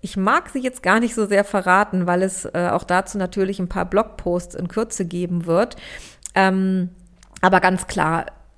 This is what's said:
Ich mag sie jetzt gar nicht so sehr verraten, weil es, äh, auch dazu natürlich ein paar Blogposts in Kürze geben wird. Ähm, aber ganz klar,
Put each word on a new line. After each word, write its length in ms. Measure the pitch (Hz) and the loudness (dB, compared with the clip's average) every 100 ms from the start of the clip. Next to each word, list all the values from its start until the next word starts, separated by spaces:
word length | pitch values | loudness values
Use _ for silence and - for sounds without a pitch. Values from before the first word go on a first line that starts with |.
Ich 140 | - - | -6 -2
mag 340 | 190 285 349 | 2 2 0
sie 100 | 277 | -4
jetzt 240 | 254 254 | -4 -2
gar 160 | 180 214 | 2 2
nicht 160 | 240 233 | 2 0
so 100 | 208 | 2
sehr 180 | 202 | 2
verraten, 640 | 202 202 180 185 208 185 175 | 2 0 4 4 4 0 2
weil 160 | 180 | 2
es, 240 | 190 185 - | 0 -2 -6
äh, 240 | - 175 | -2 0
auch 120 | 180 | 0
dazu 340 | - 180 190 208 | 2 0 0 -4
natürlich 420 | 180 202 190 196 | -4 -2 -2 -2
ein 80 | 180 | -4
paar 180 | 190 180 | -4 0
Blogposts 680 | 196 220 - - 175 175 - | 0 0 -4 -4 -4 -4 -8
in 120 | 175 | -6
Kürze 380 | - 226 - 180 | -4 -6 -4 -6
geben 400 | 175 175 175 170 | -4 -4 -4 0
wird. 300 | 170 233 - - - - - - - | 0 0 -4 -16 -18 -18 -16 -4 2
Ähm, 540 | 190 190 190 185 180 - - _ - - | 4 4 2 0 -2 -8 -20 _ -20 0
aber 180 | 185 190 | 4 6
ganz 280 | 185 185 - | 4 2 -4
klar, 400 | 196 160 165 - - - | -2 0 0 -4 -14 -20